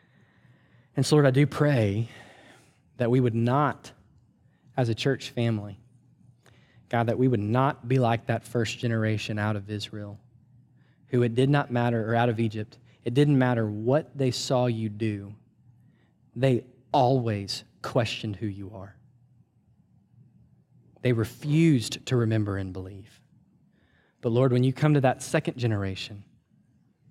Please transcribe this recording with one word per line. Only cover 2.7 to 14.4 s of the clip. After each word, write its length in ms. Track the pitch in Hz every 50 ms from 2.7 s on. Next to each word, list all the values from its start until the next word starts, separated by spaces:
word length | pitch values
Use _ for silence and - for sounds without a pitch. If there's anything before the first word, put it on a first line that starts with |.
| _ _ _ _ _
that 120 | - 123 113
we 100 | 123 131
would 160 | 123 123 110
not, 560 | 117 117 120 127 143 147 135 - - - - - _ _ _ _ _ _ _ _ _ _ _ _ _ _ _ _
as 140 | - 123 113
a 60 | 110
church 340 | - - 143 135 - - -
family, 480 | - 123 117 117 113 104 101 104 98 - - _ _ _ _ _ _ _ _ - _ _ _ - _ _ _ _ _ - _ _
God, 180 | - 117 117
that 100 | 117 110
we 100 | 104 127
would 120 | 135 120 104
not 480 | 101 104 113 127 135 143 160 - -
be 120 | 123 131 131
like 260 | 123 113 117 117 -
that 180 | - 117 113 -
first 360 | - - 123 113 - - -
generation 600 | - 120 113 113 110 110 110 107 - - 110 107
out 160 | 104 107 107
of 140 | 101 98 104
Israel, 500 | 107 104 101 - - 107 104 101 101 - _ _ _ _ _ _ _ - _ _ _ _ _ _ _ _ _
who 160 | _ - 123 120
it 120 | 117 117
did 140 | 123 135 135
not 220 | 147 143 - -
matter, 400 | 120 120 120 120 117 113 107 110
or 40 | 117
out 120 | 117 120
of 120 | 123 110 110
Egypt, 380 | 117 110 107 110 104 - - - _ _ _ _ _
it 80 | 120 120
didn't 260 | 139 147 147 147 131
matter 260 | 127 123 123 117 110
what 500 | 104 104 104 110 120 135 156 - - -
they 140 | 139 135 127
saw 340 | 117 -